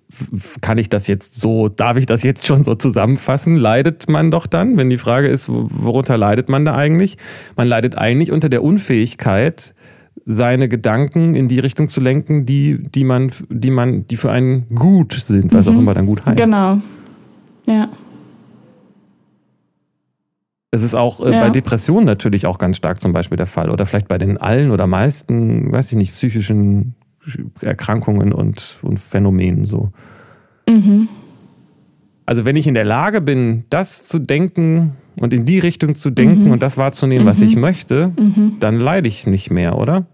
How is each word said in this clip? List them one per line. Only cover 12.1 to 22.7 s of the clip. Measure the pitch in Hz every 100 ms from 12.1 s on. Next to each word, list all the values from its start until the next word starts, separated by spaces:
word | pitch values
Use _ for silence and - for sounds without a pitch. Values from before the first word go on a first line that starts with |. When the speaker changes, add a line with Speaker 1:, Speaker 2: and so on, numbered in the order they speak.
| 139 - 151
Speaker 1:
die, | 127 139 143 139
die | 135 139
man | 131 127 131
f-, | - -
die | 120 123
man, | 131 123 117 98
die | 120
für | 123
einen | 117 127 131 117
gut | 117 165 190 156
sind, | - - 98 90
was | - 95
auch |
Speaker 2:
Mhm. | 233
Speaker 1:
immer | 107
dann | 92
gut | 98 104 -
heißt. | 220
Speaker 2:
Genau. | 226 208 190 202 - - - - - - _ _ -
Ja. | 220 214 - - - - - - - - _ _ _ _ _ _ _ _ _ _ _ _ _ _ _ _ _ _ _ _
Speaker 1:
Das | 117
ist | 113
auch, | 117 120 -
äh, | -
Speaker 2:
Ja. | 226
Speaker 1:
bei | -
Depressionen | 135 - 113 - 190
natürlich | 180 101 110 98
auch | 90 90
ganz | 90